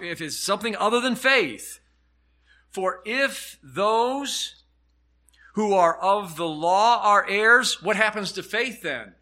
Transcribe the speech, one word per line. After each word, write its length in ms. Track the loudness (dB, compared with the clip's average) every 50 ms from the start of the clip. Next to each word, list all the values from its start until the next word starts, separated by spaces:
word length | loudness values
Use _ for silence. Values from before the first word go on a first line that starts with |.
if 180 | -10 -10 -10 -10
it's 180 | -10 -10 -10 -8
something 380 | -4 -4 -4 -4 -4 -6 -4
other 240 | -2 -2 0 0 0
than 160 | 0 0 -4
faith, 640 | 0 0 2 2 2 2 -2 -6 -12 -16 -18 -18 -20 _ _ _ _ _ _ _ _ _ _ _ _ _ _ _ _ _ _
"For 320 | -8 -2 -2 -2 -2 -4 -6
if 520 | -4 -2 0 0 -2 -2 -6 -14 -16 -18 _ _
those 960 | -10 -4 0 2 2 4 4 2 2 0 -4 -6 -6 -6 -8 -8 -10 -12 _ _ _ _ _ _ _ _ _ _ _ _ _ _ _ _ _ _ -12 -6
who 200 | -4 -2 2 4
are 240 | 4 4 4 2 0
of 340 | 0 0 0 0 0 -6 -8
the 140 | -6 -6 -6
law 520 | -4 -2 0 2 4 4 6 4 4 4
are 240 | 4 4 4 4 4 2
heirs," 520 | -2 2 4 6 6 6 4 0 -4 -4
what 140 | -2 -2 2
happens 380 | 2 2 0 0 -4 -8 -8 -8
to 100 | -10 -10
faith 380 | -6 -4 -4 -4 -4 -6 -10
then? 340 | -10 -8 -8 -8 -12 -16 _ _